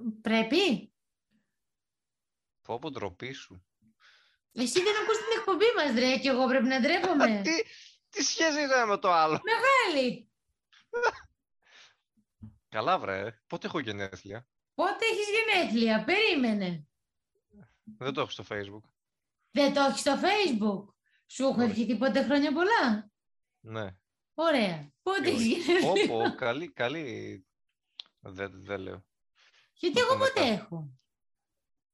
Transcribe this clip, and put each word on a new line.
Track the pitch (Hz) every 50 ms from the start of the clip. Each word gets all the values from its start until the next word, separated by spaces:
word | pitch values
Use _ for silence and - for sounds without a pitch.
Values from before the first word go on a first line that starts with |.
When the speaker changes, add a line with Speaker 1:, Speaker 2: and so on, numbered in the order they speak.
| 247 226 220 -
Speaker 1:
πρέπει; | - 220 220 226 220 220 285 359 403 339 220 - - - _ _ _ _ _ _ _ _ _ _ _ _ _ _ _ _ _ _ _ _ _ _ _ _ _ _ _ _ _ _ _ _ _ _
Speaker 2:
Πω, | _ - 110 123
πω, | 156 156
ντροπή | 131 117 104 95 87 - 120 127
σου. | 135 - - - 95 92 _ _ _ _ _ _ _ _ _ - _ _ _ _ _ _ _ _
Speaker 1:
Εσύ | _ - 254 233 - 359
δεν | 359 427 415 427
ακούς | - 440 427
την | - - 453 453 -
εκπομπή | - 392 370 302 415 480 427
μας, | 381 302 285 220
ρε, | 247 254 254 262 254
και | 262 277
εγώ | 254 247 262
πρέπει | 247 254 269 220
να | 262 262 262
ντρέπομαι. | 226 294 339 370 349 381 349 277 254 233 214 202
Speaker 2:
<laughs> | 196
Τι, | 311 330 381 440 - - - - - - _ _ _
τι | - 403
σχέση | 277 - - - 330 320 285 302
είναι | 294 269 262 247 233
με | 214 202 196
το | 208 190
άλλο; | 175 160 156 156 156 - -
Speaker 1:
Μεγάλη. | 427 453 440 466 539 539 523 466 370 311 269 254 247 170 - - _ _ _ _ _ _ _ _ _ _ _ _ _ - 480 480 480 - - - _ _ _ _ _ _ _ _ _ - - - - _ _ _ _ _ _ _ _ _ _ 107 107 - _ _ _
Speaker 2:
Καλά, | - 110 113 160 190 165
βρε. | 110 98 95 95 101 113 - _ _
Πότε | _ 175 175 -
έχω | 202 - 160
γενέθλια; | 123 110 101 101 98 98 95 - - 98 98 117 - _ _ _ _ _ _
Speaker 1:
Πότε | - 339 392 403 403 453
έχεις | 453 - 403 415 415
γενέθλια; | 403 453 440 440 403 359 302 196 214 240 226 220 220 214 220
Περίμενε. | - 359 415 440 415 359 285 247 226 214 202 190 180 175 156 147 _ _ _ _ _ _ _ _ _ _ _ _ _ _ 208 - _ _ _ _ 110 107 -
Speaker 2:
Δεν | 127 139
το | 135 151
έχω | 123 104
στο | - - 104 -
Facebook. | 110 104 101 101 101 107 - _ _ _ _ _ _ _ _ _ _ _ _ _
Speaker 1:
Δεν | - - 285 269 285
το | 285
έχεις | 277 269 - -
στο | - 294 277 285
Facebook; | - 359 403 427 392 311 247 196 214 208 196 180 - - _ _ _ _ _ _ _
Σου | _ - -
έχω | 262 269 196 214
Speaker 2:
Όχι. | 240 220
Speaker 1:
ευχηθεί | 190 220 233 202 247
ποτέ | 196 262 262 - 277 -
χρόνια | 226 294 285 285 311
πολλά; | 262 320 359 403 466 427 302 240 208 208 - - _ _ _ _ _ _ _ _ _ _
Speaker 2:
Ναι. | - 110 110 110 104 92 95 _ _ _ _ _ _ _ _
Speaker 1:
Ωραία. | 294 320 330 294 247 214 185 170 151 147 - _ _
Πότε | _ 370 381 392
Speaker 2:
Και | 269 349
Speaker 1:
έχεις | 285 220
Speaker 2:
όχι. | 226 226 - 349
Speaker 1:
γενέθλια; | - - 349 370 269 160 190 403 392
Speaker 2:
Πω, | - 120 110 - -
πω, | -
καλή, | - 131 117 120 143 175 151
καλή. | - - 120 123 147 165 151 123 107 107 104 104 104 98 - _ _ _ _ _ _ _ _ _ _ - - _ _ _
Δεν, | - 98 95 95 98 98 95 95 95
δεν | 98 101 95
λέω. | 92 95 95 95 - _ _ _ _ _ _ _ _ _ _ _ _ _
Speaker 1:
Γιατί | _ _ 330 359 -
Speaker 2:
Να | 480
Speaker 1:
εγώ | 494 466
Speaker 2:
πω | 539 523
Speaker 1:
πότε | 539 523 - 427
Speaker 2:
μετά. | 294 240 208 -
Speaker 1:
έχω; | - - 170 165 151 135 127 _ _ _ _ _ _ _ _ _ _ _ _ _ _ _ _ _ _ _